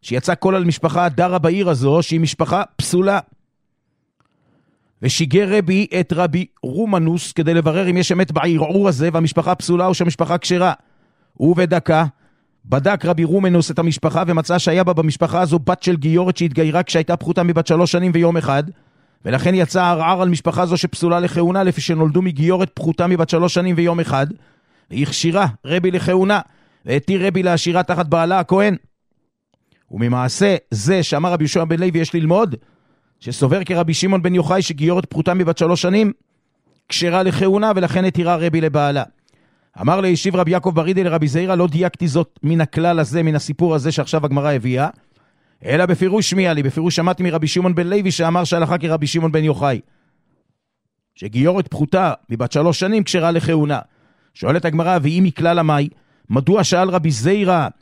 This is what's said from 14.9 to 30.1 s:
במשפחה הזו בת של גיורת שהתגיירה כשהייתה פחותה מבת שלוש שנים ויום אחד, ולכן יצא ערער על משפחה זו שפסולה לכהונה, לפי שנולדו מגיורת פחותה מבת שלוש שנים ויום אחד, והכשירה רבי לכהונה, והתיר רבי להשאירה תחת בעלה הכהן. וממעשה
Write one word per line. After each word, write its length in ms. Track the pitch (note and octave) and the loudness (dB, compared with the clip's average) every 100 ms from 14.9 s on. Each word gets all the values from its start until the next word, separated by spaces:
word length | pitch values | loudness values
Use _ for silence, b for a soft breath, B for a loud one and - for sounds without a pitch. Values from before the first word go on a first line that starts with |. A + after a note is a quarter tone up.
במשפחה 480 | E3 D#3+ C3+ E3 E3+ | 2 0 0 -2 0
הזו 180 | F3+ E3 | 0 0
בת 240 | C3+ F3+ | 0 -2
של 120 | - E3+ | 0 0
גיורת 420 | D3+ E3 F#3 - | 2 2 2 0
שהתגיירה 460 | E3+ C3+ D#3+ D#3 | -2 0 0 0
כשהייתה 340 | F3+ E3+ D#3+ E3+ | 0 -2 0 -2
פחותה 260 | - - | -2 0
מבת 240 | F3 E3 D#3+ | 2 0 2
שלוש 240 | D#3+ F3 | 2 2
שנים 200 | F3 F3+ | 2 2
ויום 240 | E3+ E3+ E3+ | 2 2 2
אחד, 260 | D3 C#3 D3+ b b b b b - | 0 -2 -2 b b b b b -4
ולכן 300 | B2+ F3+ F#3 | -2 2 2
יצא 300 | D#3+ F3+ F3+ | 2 2 0
ערער 360 | E3+ E3 F#3 | 0 0 2
על 80 | F#3 | 2
משפחה 360 | E3 - D3 F3 | 0 -2 0 0
זו 120 | F3 | 0
שפסולה 420 | F3 - E3+ F3 | -2 -2 0 0
לכהונה, 440 | F3 E3+ E3+ F#3+ | 0 0 0 2
לפי 180 | F#3 E3+ | 0 0
שנולדו 400 | C#3+ D#3+ D#3+ D#3 | -2 0 2 2
מגיורת 480 | F#3 C#3+ E3 F3+ F#3 | 0 0 0 2 0
פחותה 380 | - D#3+ D#3 F3+ | -2 -4 0 0
מבת 220 | F3+ E3 | 2 2
שלוש 240 | E3+ F3 | 2 2
שנים 220 | F3+ F3+ E3+ | 0 0 2
ויום 220 | E3+ E3+ | 2 0
אחד, 280 | E3 C3+ C#3+ G#3 b b b b b | 0 0 -2 -6 b b b b b
והכשירה 560 | G#2 C#3+ C3+ E3 F3 F#3 A2 B2+ | -4 -4 -2 0 0 0 -2 -4
רבי 260 | F3 F3+ | 0 0
לכהונה, 480 | F3 D#3+ F#3 F#3+ G#3 - b b b - | 0 0 2 2 0 -4 b b b -4
והתיר 420 | C3+ C#3 F#3+ F#3+ | -2 0 0 0
רבי 160 | F#3 | 0
להשאירה 400 | F3+ E3+ - F3 | 0 0 0 -2
תחת 220 | F3 F3 E3 | 0 -2 0
בעלה 340 | E3 E3 F#3 | 0 2 0
הכהן. 360 | E3+ F#3+ G#3 F#3 _ _ _ _ _ _ _ _ _ _ _ | 2 2 2 -2 _ _ _ _ _ _ _ _ _ _ _
וממעשה 640 | G2+ A#2+ | -4 -2